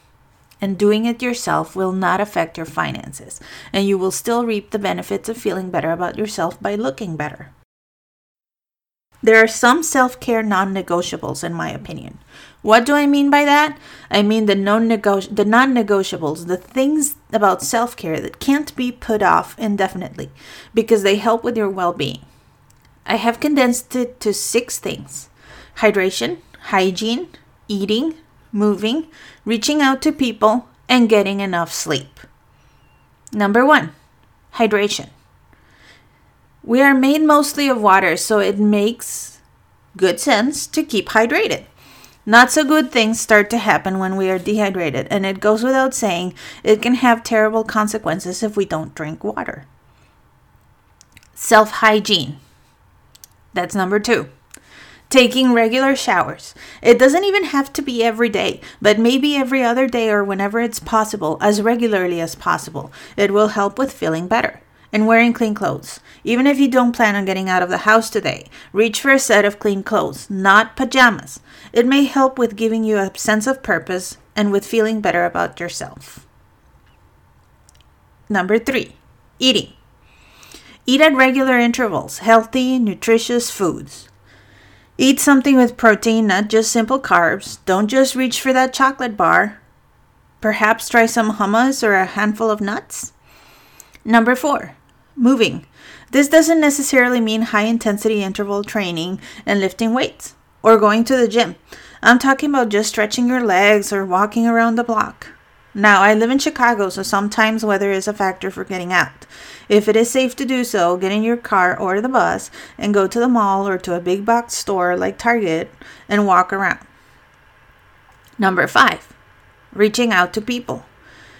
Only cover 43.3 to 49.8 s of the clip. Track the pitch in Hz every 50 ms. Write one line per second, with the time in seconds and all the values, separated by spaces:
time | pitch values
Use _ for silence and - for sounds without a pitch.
43.3 | 220 208 202 208 233 233 202 214 156 156 - 190 190 190 190 185 190 190 190 190
44.3 | 185 180 170 - 208 214 208 202 185 180 170 151 135 131 - - - 196 196 196
45.3 | 190 196 - 208 220 214 240 262 269 262 262 269 - - 240 196 175 175 180 185
46.3 | - - - - - - - - 214 214 214 240 254 233 254 240 233 233 - -
47.3 | 233 214 214 214 220 226 220 220 - 214 214 208 220 214 - 165 160 190 - 180
48.3 | 185 - 226 208 208 202 196 196 214 160 160 156 - - 156 151 160 - - 208
49.3 | - - - - - 139 139 _ _ _